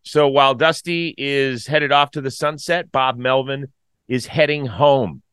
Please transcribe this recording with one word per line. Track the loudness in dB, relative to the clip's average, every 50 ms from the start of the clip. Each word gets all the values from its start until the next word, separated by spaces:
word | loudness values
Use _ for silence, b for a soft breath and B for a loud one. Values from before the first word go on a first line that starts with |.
| -12
so | -2 0 2 2
while | 4 4 4 4 4 4
Dusty | 2 2 0 0 0 -4 -6 -6 -4 -6 -6 -6
is | -6 -4 -2 0 0 0 -2 -2 -6 -4
headed | -2 0 0 2 2 2
off | 2 2 0
to | -2 -6
the | -8 -8
sunset, | -6 -4 -4 -4 -4 -4 -4 -2 -2 -2 -2 -2
Bob | -2 0 0 0 -2
Melvin | -2 0 0 0 0 0 -2 -6 -8 -8 -12 _ _ _ _ _ _ _ -4
is | -4 -4 -4
heading | -2 0 2 2 2 0 -2 -6
home. | -6 -2 2 4 4 4 4 2 -2 -6 -10 -18 _